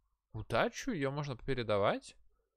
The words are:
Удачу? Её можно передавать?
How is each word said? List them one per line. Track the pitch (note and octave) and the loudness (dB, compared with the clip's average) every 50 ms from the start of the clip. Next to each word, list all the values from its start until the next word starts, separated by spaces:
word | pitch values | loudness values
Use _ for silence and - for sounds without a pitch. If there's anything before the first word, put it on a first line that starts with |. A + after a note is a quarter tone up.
| _ _ _ _ _ _ | _ _ _ _ _ _
Удачу? | - G#2+ G#2+ - A#2 A2+ E3 A#3+ - - - C4+ | -10 -10 -6 0 2 2 2 2 -2 -4 -4 -4
Её | A#3 D#3+ C#3 C3+ | -2 0 0 0
можно | C3+ D3 D3 C#3+ B2+ | 0 -2 -2 -4 -6
передавать? | A#2+ - - C3+ B2+ A#2 A2 G#2 G2+ G2 A#2 G3 C4+ - - - - - - _ _ _ _ _ | -6 -4 -2 -2 0 0 2 2 4 4 4 2 0 -4 -10 -18 -20 -20 -20 _ _ _ _ _